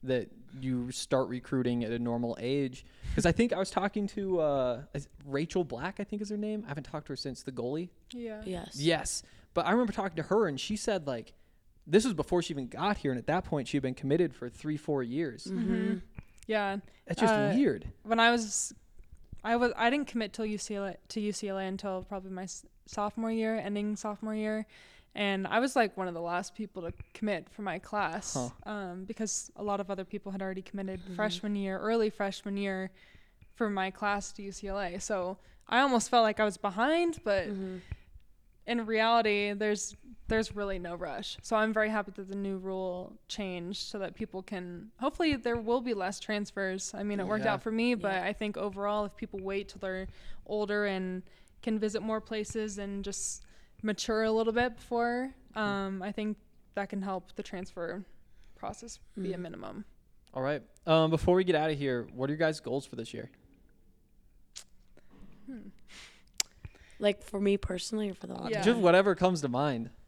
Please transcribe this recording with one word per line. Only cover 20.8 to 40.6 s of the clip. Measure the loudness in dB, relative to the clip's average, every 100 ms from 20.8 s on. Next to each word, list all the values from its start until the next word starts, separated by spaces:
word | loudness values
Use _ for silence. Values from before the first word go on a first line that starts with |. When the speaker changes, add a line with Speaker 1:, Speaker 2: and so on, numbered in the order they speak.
| -4
Speaker 2:
A, | -6 _
to | -4
U | -2
C | -2 -4
L | -2
A | -2
until | -4 -4 -6
probably | -6 -8 -8
my | -8
s-, | -8 -12 -16 _ -10
sophomore | -2 -2 0 0
year, | 2 2 0
ending | -2 -2 -2 -2
sophomore | -4 -6 -4 -2
year. | -2 -2 -4 -14 -20 -20 _ -2
And | 0 0 2
I | 2
was, | 4 4
like, | 2 2
one | -4
of |
the | -4
last | -2 -4 -4
people | -8 -8 -6
to | -8 -10 -16 -4
commit | -2 -2 -6
for | -8
my | -6 -6
class, | -4 -2 -2 -2 -4 -2
Speaker 1:
Huh. | -4 -6 -10
Speaker 2:
um, | -6 -6 -8 -10
because | -6 -4 -4 -8 -8
a |
lot | -2 -2
of | -2
other | -6 -6
people | -8 -8
had | -6
already | -4 -6
committed | -8 -8 -6 -8
Speaker 3:
Mm-hmm. | -8 -2
Speaker 2:
freshman | -2 0 -2 -2
year, | -2 -2
early | 2 2 2
freshman | 0 -4 -4 -6 -2
year | -2 -2 -4 -10 -20 -20 -20 _ -20 -4
for | -2
my | 0 -2
class | -2 0 0 -2
to | -10
U | -12
C | -10 -6
L | -4
A. | -4 -4
So | -2 -2 -2 -6 -14 -20 2
I | 4
almost | 6 4 6
felt | 6
like | 6 6
I | 2
was | 2
behind, | -4 2 4 4 2 0
but | 2 2 2
Speaker 3:
Mm-hmm. | -4 -4 -8 -10 -12 -12 -20 -20 -20 -20 _ -2
Speaker 2:
in | 0 2
reality, | 4 6 8 6 4 2
there's, | 2 2 2 -2 -10 -18 -14 0
there's | 2 2
really | -2